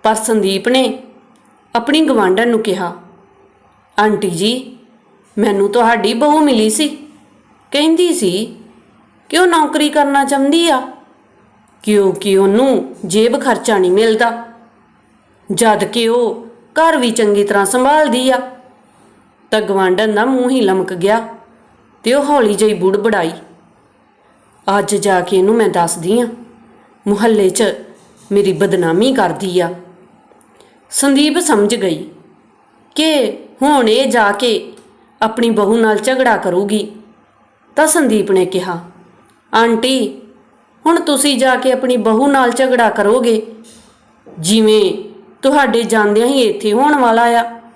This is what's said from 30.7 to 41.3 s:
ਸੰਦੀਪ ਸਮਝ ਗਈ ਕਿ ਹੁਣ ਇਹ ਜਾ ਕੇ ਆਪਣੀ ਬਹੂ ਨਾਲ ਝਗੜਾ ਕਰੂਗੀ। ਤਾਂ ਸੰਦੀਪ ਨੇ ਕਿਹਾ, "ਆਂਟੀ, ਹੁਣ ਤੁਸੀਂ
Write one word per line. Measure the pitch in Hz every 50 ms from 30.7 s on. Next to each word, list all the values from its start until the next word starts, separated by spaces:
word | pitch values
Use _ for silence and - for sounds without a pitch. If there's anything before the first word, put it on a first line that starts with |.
| _ _ _ _
ਸੰਦੀਪ | - - 277 285 269 269 294 302 - 349
ਸਮਝ | 339 - 247 208 202 208 240
ਗਈ | 202 190 175 165 156 170 - - - - - - _ _ _ _ _ _ _ _ _ _ _ _
ਕਿ | - 311 320 311 285 233 202 - - - - - -
ਹੁਣ | 254 294 302 277 240 220
ਇਹ | 262 247 277
ਜਾ | 240 214 240 208 202
ਕੇ | 202 - 254 240 214 - - - - - - _ _ _ _ _ _ _
ਆਪਣੀ | 214 220 226 247 233 233
ਬਹੂ | 220 208 202 190 226
ਨਾਲ | 233 226 220 214 208
ਝਗੜਾ | 214 254 262 254 262 240 214
ਕਰੂਗੀ। | - - 185 175 180 208 202 214 214 190 - - - - - - _ _ _ _ _ _ _ _ _ _ _ _
ਤਾਂ | - 311
ਸੰਦੀਪ | 302 - 339 294 233 214 214 - 202
ਨੇ | 190 185 180
ਕਿਹਾ, | 180 - 180 175 185 170 170 - - - - - - _ _ _ _ _ _ _ _ -
"ਆਂਟੀ, | 220 233 233 226 220 240 254 269 254 220 - - - - - - _ _ _ _ _ _ _ _ _ _
ਹੁਣ | 311 339 349
ਤੁਸੀਂ | - 302 285 262 277 285